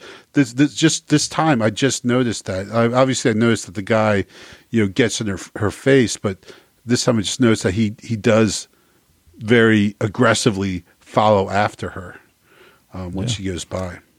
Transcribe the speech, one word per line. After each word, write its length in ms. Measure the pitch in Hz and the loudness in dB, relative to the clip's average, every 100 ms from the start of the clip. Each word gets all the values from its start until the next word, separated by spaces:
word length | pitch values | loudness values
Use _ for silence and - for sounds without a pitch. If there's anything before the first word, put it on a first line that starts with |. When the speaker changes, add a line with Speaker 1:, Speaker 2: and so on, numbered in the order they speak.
| - - _ | -16 -20 _
Speaker 1:
this, 220 | - 120 | -2 0
this, 220 | 123 147 - | 0 0 2
just 340 | 156 - - | 0 0 0
this 180 | 147 - | 0 0
time, 340 | - 160 127 | 0 0 2
I 80 | 110 | 0
just 360 | 104 135 - 120 | 0 -2 -2 -2
noticed 400 | 123 123 98 - | 0 0 -4 -6
that. 260 | 82 101 | -8 -4
I, 140 | 117 117 | 0 2
obviously, 380 | 123 131 123 127 | 2 2 2 0
I 20 | |
noticed 320 | 107 117 107 - | 2 2 2 -2
that 100 | 92 | -12
the 60 | |
guy, 440 | 98 110 110 101 - - - - _ | -2 2 2 0 -2 -10 -20 -20 _
you 140 | 113 | 0
know, 40 | 101 | 0
gets 320 | 95 117 - | 2 0 0
in 80 | 110 | -6
her, 120 | 90 - - | -8 -10 -4
her 140 | 101 | -4
face, 440 | - 135 139 110 - | -2 2 4 2 -2
but 220 | 104 95 - - _ _ 113 | -6 -8 -12 -20 _ _ -4
this 180 | 120 | -2
time 140 | - 113 | 0 -2
I 40 | |
just 200 | 101 - | -2 0
noticed 220 | 120 110 | 2 2
that 100 | - | 0
he, 220 | 95 107 110 | -2 -2 -4
he 140 | - 113 | -8 -4
does 540 | 117 110 110 - - _ _ _ _ _ _ - | 2 4 2 0 -10 _ _ _ _ _ _ -16
very 560 | 107 120 113 110 104 - | 2 4 6 4 2 -2
aggressively 880 | 110 92 120 107 127 95 98 90 - _ | -6 0 2 2 0 0 -4 -6 -10 _
follow 500 | - - 107 104 95 | -6 0 2 2 2
after 400 | 98 104 - 90 | 0 -2 -4 -12
her, 280 | - 90 - _ _ _ _ _ _ _ | -12 -16 -20 _ _ _ _ _ _ _
um, 180 | 92 90 | -14 -10
when 160 | 92 113 | -6 -6
Speaker 2:
Yeah. 60 | |
Speaker 1:
she 100 | 104 | -6
goes 220 | 95 85 - | -6 -8 -8
by. 340 | 90 92 80 _ | -8 -8 -12 _